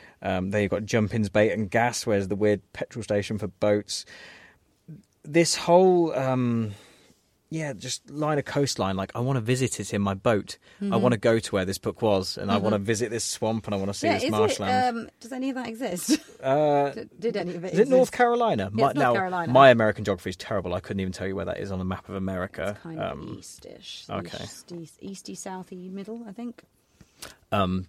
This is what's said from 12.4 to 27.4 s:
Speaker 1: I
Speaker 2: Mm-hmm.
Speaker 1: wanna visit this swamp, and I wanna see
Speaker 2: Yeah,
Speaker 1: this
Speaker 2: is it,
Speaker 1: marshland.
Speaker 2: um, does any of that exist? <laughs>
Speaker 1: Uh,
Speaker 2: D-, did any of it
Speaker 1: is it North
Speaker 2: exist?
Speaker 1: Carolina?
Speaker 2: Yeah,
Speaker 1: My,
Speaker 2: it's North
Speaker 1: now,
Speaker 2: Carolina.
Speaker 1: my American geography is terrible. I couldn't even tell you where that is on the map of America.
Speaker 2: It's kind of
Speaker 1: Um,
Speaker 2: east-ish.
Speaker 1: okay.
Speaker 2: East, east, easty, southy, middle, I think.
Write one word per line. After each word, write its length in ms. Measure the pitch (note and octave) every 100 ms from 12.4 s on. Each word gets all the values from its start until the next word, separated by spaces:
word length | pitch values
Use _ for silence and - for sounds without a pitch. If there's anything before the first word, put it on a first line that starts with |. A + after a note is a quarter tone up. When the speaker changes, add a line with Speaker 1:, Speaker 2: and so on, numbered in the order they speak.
| G2
Speaker 1:
I 40 | G2+
Speaker 2:
Mm-hmm. 80 |
Speaker 1:
wanna 140 | G#2 G#2+
visit 300 | G2 G#2+ A2+
this 120 | A2+
swamp, 420 | - - A2 A2+ -
and 80 | G2+
I 20 |
wanna 160 | G2
see 140 | G2+ -
Speaker 2:
Yeah, 60 | -
Speaker 1:
this 80 |
Speaker 2:
is 60 | -
it, 20 |
Speaker 1:
marshland. 680 | G#2+ G#2+ - G#2 B3+ B3+ A#3
Speaker 2:
um, 100 | - -
does 120 | A3+
any 180 | C4 C4+
of 60 | B3+
that 120 | A#3+
exist? 520 | A3+ B3 F3+ - D4 -
<laughs> 40 | -
Speaker 1:
Uh, 520 | C3+ C#3+ D3+ C#3+ C#3
Speaker 2:
D-, 120 | A2+ G#2 -
did 160 | A3+ G#3
any 180 | F3 E3+
of 100 | F3+
it 80 |
Speaker 1:
is 60 | E3
it 100 | C4
North 140 | B3+
Speaker 2:
exist? 100 | B3
Speaker 1:
Carolina? 580 | - A#3+ A#3+ A#3 B2+ F#2+
Speaker 2:
Yeah, 80 | G#2
Speaker 1:
My, 60 | C3+
Speaker 2:
it's 40 | C#4
North 80 |
Speaker 1:
now, 100 | B2+
Speaker 2:
Carolina. 380 | A#2+ F#3 F3+ E3
Speaker 1:
my 180 | C3 C#3
American 340 | A#2 A2 G#2 G#2
geography 240 | F#2+ F#2+
is 80 | F2+
terrible. 360 | - G#2+ F2+
I 60 | F2+
couldn't 220 | - G2+
even 100 | F#2
tell 160 | F#2 F#2+
you 80 | F#2+
where 80 | F#2
that 140 | F#2+
is 100 | G2
on 100 | F#2
the 60 | F#2
map 220 | F2+ -
of 80 | F#2+
America. 560 | F#2+ F#2 F#2 - F#2+ G2+
Speaker 2:
It's 40 |
kind 140 | E3 D#3+
of 120 | G2
Speaker 1:
Um, 240 | C#2+ - -
Speaker 2:
east-ish. 680 | - - - - - - -
Speaker 1:
okay. 340 | G2 - - -
Speaker 2:
East, 260 | - -
east, 300 | F3 D#3+ -
easty, 320 | - G3 - F#3+
southy, 540 | G3+ F#3 F3+ F#3 F#3
middle, 320 | F#3+ G3 A#3 A#3
I 40 |
think. 320 | G3 A#3+ - _ _ _ _ - _ - -